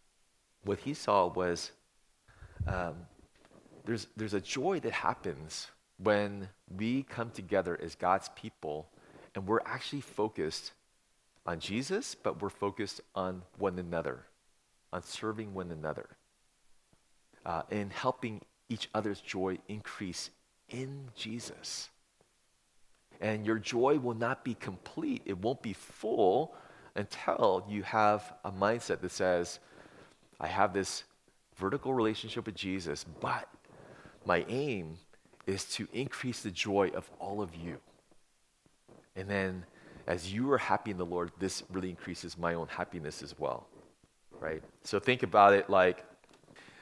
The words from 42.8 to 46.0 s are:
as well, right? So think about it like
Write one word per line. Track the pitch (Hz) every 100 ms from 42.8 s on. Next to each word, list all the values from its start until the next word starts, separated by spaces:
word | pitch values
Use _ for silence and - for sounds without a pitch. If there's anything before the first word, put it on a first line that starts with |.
| 87 87 73 -
as | 71 -
well, | 71 60 - - - _ _ _ _ -
right? | 80 78 - -
So | - 101
think | 117 123
about | 110 107 101
it | 101 -
like | 98 92 90